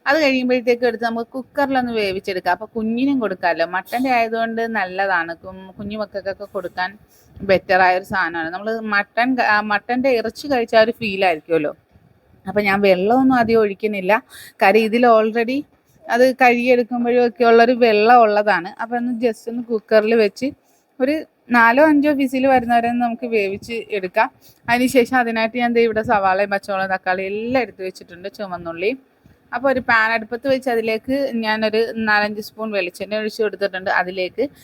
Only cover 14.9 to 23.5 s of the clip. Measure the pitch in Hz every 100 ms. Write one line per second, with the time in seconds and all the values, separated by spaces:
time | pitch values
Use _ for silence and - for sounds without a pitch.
14.9 | 233 247 220 220 220 226 269 - _ _
15.9 | _ - 233 262 254 247 240 247 247 233
16.9 | 247 240 247 240 226 233 226 233 247 233
17.9 | 208 214 247 220 208 208 185 180 - 226
18.9 | 240 240 233 240 220 - 233 233 220 -
19.9 | 220 214 233 208 - 262 - _ _ _
20.9 | - 262 311 - _ _ 240 226 247 311
21.9 | 294 294 277 269 262 269 262 233 240 233
22.9 | 240 240 233 240 226 196